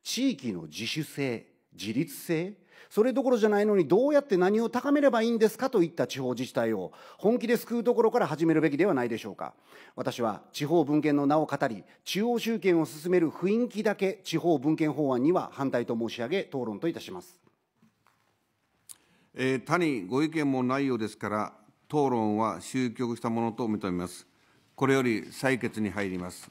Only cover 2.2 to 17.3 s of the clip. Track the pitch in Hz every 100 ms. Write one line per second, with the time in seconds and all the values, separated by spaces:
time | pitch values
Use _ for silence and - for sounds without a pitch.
2.2 | - 160 180 208 _ - - - 240 254
3.2 | 269 247 214 202 208 202 147 185 277 294
4.2 | 285 185 180 214 233 240 269 285 277 233
5.2 | 226 233 220 - 262 226 170 - 127 135
6.2 | 127 120 127 - 117 107 85 - - -
7.2 | 196 240 226 240 - 233 226 220 220 240
8.2 | 170 147 160 156 156 139 196 139 120 110
9.2 | 107 87 76 _ _ - - - 127 123
10.2 | 117 98 - - 143 170 143 151 151 147
11.2 | 143 151 147 139 139 101 - _ - 180
12.2 | 233 240 220 226 190 170 147 147 170 180
13.2 | 160 - 180 220 240 202 214 196 196 -
14.2 | - 160 165 151 139 156 156 143 143 123
15.2 | 139 180 127 - 135 123 120 113 113 113
16.2 | 117 190 - 139 117 101 170 160 - 92
17.2 | -